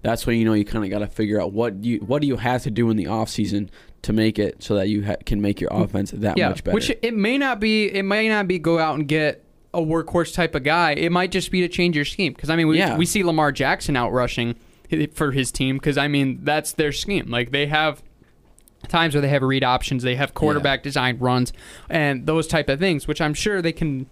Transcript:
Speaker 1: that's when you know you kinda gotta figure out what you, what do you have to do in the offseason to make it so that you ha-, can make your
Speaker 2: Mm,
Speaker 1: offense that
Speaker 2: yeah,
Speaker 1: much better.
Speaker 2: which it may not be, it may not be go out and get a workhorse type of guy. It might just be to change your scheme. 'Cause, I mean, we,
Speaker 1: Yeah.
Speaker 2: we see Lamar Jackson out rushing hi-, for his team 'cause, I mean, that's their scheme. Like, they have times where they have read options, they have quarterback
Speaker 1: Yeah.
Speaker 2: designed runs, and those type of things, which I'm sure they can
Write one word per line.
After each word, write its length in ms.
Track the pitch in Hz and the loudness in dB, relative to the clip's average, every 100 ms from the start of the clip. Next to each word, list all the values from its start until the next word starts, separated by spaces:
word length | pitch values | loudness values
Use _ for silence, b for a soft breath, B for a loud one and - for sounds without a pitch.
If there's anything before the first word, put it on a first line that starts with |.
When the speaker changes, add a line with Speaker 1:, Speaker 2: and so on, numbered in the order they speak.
Speaker 1:
that's 240 | 107 113 - | -2 -2 0
when 100 | 117 | 2
you 60 | |
know 100 | 110 | 4
you 120 | 107 104 | 4 2
kinda 240 | 117 98 | -2 -2
gotta 180 | 104 104 | -4 -4
figure 320 | - 107 104 | -2 0 0
out 120 | 87 | 0
what 300 | 101 117 95 | -2 -2 -2
you, 160 | 113 113 | -4 -4
what 220 | 101 143 | -2 0
do 60 | 143 | 0
you 80 | 117 | 0
have 240 | 117 127 | 0 -2
to 80 | 123 | -2
do 180 | 110 117 | 0 2
in 80 | 110 | 2
the 80 | 80 | 0
offseason 640 | 110 110 - 101 101 95 B B - | -2 -4 -2 -2 -2 -4 B B -12
to 100 | - | -2
make 260 | 107 110 107 | 2 2 2
it 240 | 101 - | -2 -4
so 140 | - 101 | -2 0
that 140 | 98 | 2
you 160 | 104 101 | 0 -2
ha-, 100 | - - | -4 -2
can 140 | 104 | 0
make 200 | 101 104 | 0 0
your 80 | - | -2
Speaker 2:
Mm, 140 | 110 104 | 0 0
Speaker 1:
offense 260 | 98 98 | 0 -4
that 260 | - 101 - | -2 -2 2
Speaker 2:
yeah, 120 | 160 | 0
Speaker 1:
much 140 | - | 0
better. 120 | - 202 | 0 0
Speaker 2:
which 160 | - 247 | 0 -2
it 120 | 233 220 | -2 0
may 220 | 202 269 | 0 2
not 240 | 277 226 | 0 0
be, 240 | 220 220 202 | 2 2 2
it 180 | 196 | 0
may 240 | 196 208 220 | 0 0 2
not 200 | 214 190 | 0 0
be 100 | 180 | 0
go 180 | 156 165 | 2 2
out 160 | 160 143 | 2 0
and 120 | 143 | 0
get 380 | 156 151 - - _ _ | 2 0 -2 -14 _ _
a 60 | 175 | -4
workhorse 540 | 156 165 160 175 160 | 0 0 0 -2 0
type 220 | - 165 156 | -2 -2 0
of 80 | |
guy. 280 | 135 165 165 | 0 2 2
It 200 | 147 165 | 2 0
might 200 | 175 180 | 2 0
just 180 | 185 - | -2 0
be 100 | 185 | 0
to 80 | 175 | 0
change 260 | 175 180 151 | 2 2 2
your 80 | 143 | -2
scheme. 280 | - 175 | -2 -4
'Cause, 160 | - 143 | -2 -2
I 60 | 165 | 2
mean, 100 | 160 | 4
we, 100 | 160 | 4
Speaker 1:
Yeah. 180 | 185 120 | 2 2
Speaker 2:
we 80 | 175 | 2
see 180 | 214 | 2
Lamar 280 | 175 160 147 | 2 2 2
Jackson 420 | 139 135 190 - 135 | 2 0 0 0 0
out 160 | 120 | 0
rushing 440 | 123 120 - 117 117 b b b | 0 0 0 -4 -4 b b b
hi-, 160 | 160 147 | -2 -2
for 180 | - 147 | -2 -2
his 200 | 135 127 | 0 -2
team 280 | - 131 135 | -2 -2 0
'cause, 180 | 151 139 | 0 0
I 100 | 143 | 2
mean, 300 | 143 135 101 | 2 0 0
that's 300 | 143 156 151 | -2 -2 -2
their 180 | - 151 | -2 -2
scheme. 360 | 139 - 196 - | -2 -2 -4 -2
Like, 220 | 120 123 | -4 -2
they 160 | 139 143 | -2 0
have 360 | 151 156 139 - _ _ _ _ - _ _ - | 2 0 -2 -16 _ _ _ _ -20 _ _ -2
times 260 | 170 165 143 | 0 2 2
where 60 | |
they 80 | 139 | 2
have 120 | 143 | 2
read 220 | 131 131 | 2 2
options, 400 | 127 127 - 127 | 2 0 0 -2
they 120 | 123 123 | 0 -2
have 180 | 139 | -2
quarterback 460 | - 151 147 139 135 | 0 0 2 0 -2
Speaker 1:
Yeah. 20 | |
Speaker 2:
designed 380 | 143 139 127 120 | -2 -2 0 0
runs, 320 | 123 123 123 - B B B | 2 2 0 -4 B B B
and 360 | 165 147 135 147 | 0 0 0 0
those 200 | 160 156 | 0 2
type 200 | 165 143 | 0 0
of 120 | 139 | 0
things, 280 | 190 151 - | 0 0 -2
which 140 | 151 | -2
I'm 120 | 151 | -2
sure 280 | 147 214 196 | 0 -2 0
they 100 | 165 | -2
can 360 | 156 160 135 135 | -2 -4 -4 -8